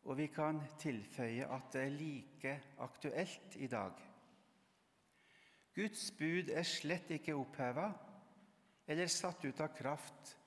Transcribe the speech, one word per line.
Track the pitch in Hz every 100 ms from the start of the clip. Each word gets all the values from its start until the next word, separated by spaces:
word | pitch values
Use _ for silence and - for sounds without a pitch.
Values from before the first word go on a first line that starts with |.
| -
Og | 135
vi | 151
kan | - 151 156 147 -
tilføye | 160 117 104 - 117 117 135
at | 127 -
det | 131
er | 135 143
like | 156 139 - - 135 139 - - 127
aktuelt | - 147 143 190 - - -
i | 131
dag. | 120 98 - - - - - - _ _ _ _ _ _ _ - - - - -
Guds | - 214 - - -
bud | 156 170 170
er | 139 170
slett | - 147 175 - 156
ikke | - 147
opphevet | 135 - 127 123 196 196 - - - - - - - - -
eller | 156 175
satt | - 185 170
ut | 143 127
av | 151 -
kraft | 127 147 - - - -